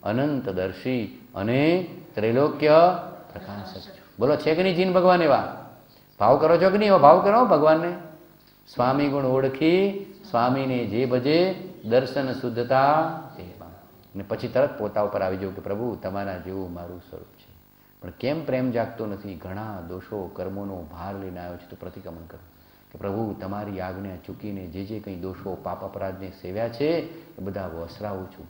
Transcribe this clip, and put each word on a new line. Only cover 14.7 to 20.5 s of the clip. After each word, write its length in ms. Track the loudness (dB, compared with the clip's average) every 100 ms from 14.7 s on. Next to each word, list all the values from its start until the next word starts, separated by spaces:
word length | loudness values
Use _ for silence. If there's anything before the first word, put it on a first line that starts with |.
| 0
પોતા 240 | -4 -2
ઉપર 200 | -2 0
આવી 140 | -2 -2
જવું 180 | -6
કે 60 | -8
પ્રભુ, 360 | -8 -4 -4 -6
તમારા 360 | -8 -6 -6 -8
જેવું 340 | -8 -8 -8
મારું 280 | -10 -12 -16
સ્વરૂપ 260 | -16 -18 -18
છે. 220 | _ _ -20 _ _ _ _
પણ 80 | -18
કેમ 340 | -6 -4 -4
પ્રેમ 260 | -4 -2 -2
જાગતો 360 | -2 -4 -6 -8
નથી? 280 | -8 -10
ઘણા 460 | -12 -10 -10 -10 -12 -12
દોષો, 420 | -12 -10 -8 -8
કર્મોનો 480 | -8 -8